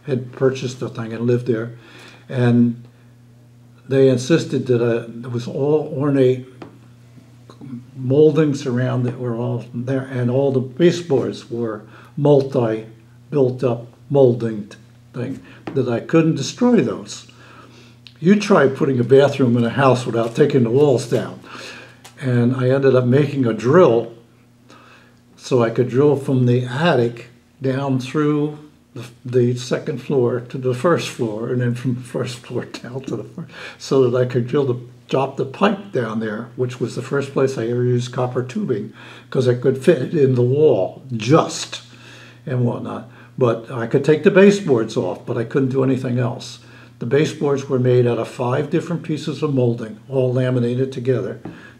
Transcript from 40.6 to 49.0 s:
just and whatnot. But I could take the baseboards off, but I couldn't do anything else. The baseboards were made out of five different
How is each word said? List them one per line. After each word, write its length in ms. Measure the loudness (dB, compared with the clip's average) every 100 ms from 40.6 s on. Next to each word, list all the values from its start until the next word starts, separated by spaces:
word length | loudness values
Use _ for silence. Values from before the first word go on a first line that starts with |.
| 4 4 -2 -6 -10 -6
just 680 | 2 4 2 -6 -12 -14 -18 -20 -20 -20 -20 -16 -6
and 200 | -2 -2
whatnot. 460 | -2 -8 -12 -14 -20 -14 0
But 320 | 0 0 -6
I 180 | -8 -2
could 180 | 0 2
take 180 | 4
the 80 | 4
baseboards 640 | 6 6 4 2 0 0 -4
off, 300 | -4 -6 -8
but 120 | -6
I 60 |
couldn't 260 | -4 -2 0
do 140 | 0
anything 340 | 0 -2 -2 -2
else. 420 | -4 -6 -14 -18 -20 -20 -20 -12
The 60 | -2
baseboards 600 | 0 0 -2 -2 -2 -2
were 120 | 0
made 280 | 2 4 2
out 100 | 0
of 120 | -4
five 400 | -6 -4 -2 -2
different 340 | -4 -4 -6